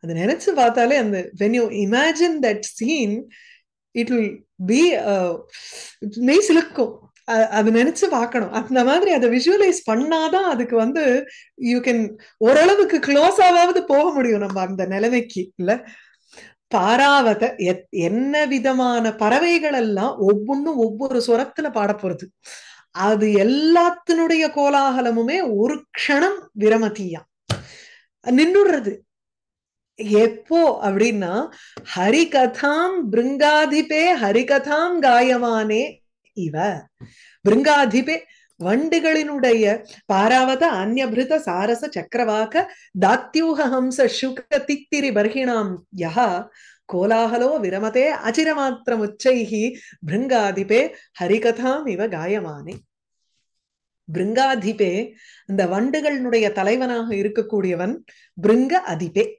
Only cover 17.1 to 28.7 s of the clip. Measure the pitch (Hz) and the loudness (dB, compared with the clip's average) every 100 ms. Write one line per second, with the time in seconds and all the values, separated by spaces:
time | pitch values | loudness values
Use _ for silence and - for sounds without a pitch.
17.1 | 285 240 202 165 - 180 180 - 202 170 | 4 4 2 -2 -2 -4 -4 -6 -4 -2
18.1 | 214 269 302 294 269 254 262 254 240 226 | -2 -2 0 0 0 0 0 0 0 -2
19.1 | 220 214 254 349 339 302 269 226 196 233 | 0 0 2 2 0 0 -2 -2 -2 -4
20.1 | - 196 208 214 277 302 285 226 214 269 | 0 2 2 0 -4 -2 -2 -2 -2 -4
21.1 | 254 240 233 277 - 302 226 202 208 190 | -2 0 0 0 -6 -6 -2 -2 -2 -6
22.1 | 175 - _ - - - - _ 175 196 | -8 -12 _ -20 -20 -20 -20 _ -4 0
23.1 | 214 214 202 202 269 311 339 349 349 - | 2 2 2 2 2 4 4 4 0 -2
24.1 | 330 330 330 311 302 285 277 277 262 240 | 0 2 0 0 0 2 2 2 0 -2
25.1 | 226 233 349 320 202 240 302 _ - - | -2 -2 -2 -2 0 -2 -2 _ -8 -2
26.1 | 285 359 403 - 214 214 226 220 214 185 | 2 0 -2 -12 0 2 2 0 -4 -10
27.1 | 160 _ _ _ - - - - - _ | -12 _ _ _ -8 -8 -20 -20 -20 _
28.1 | _ - 254 320 392 392 | _ 0 2 4 4 4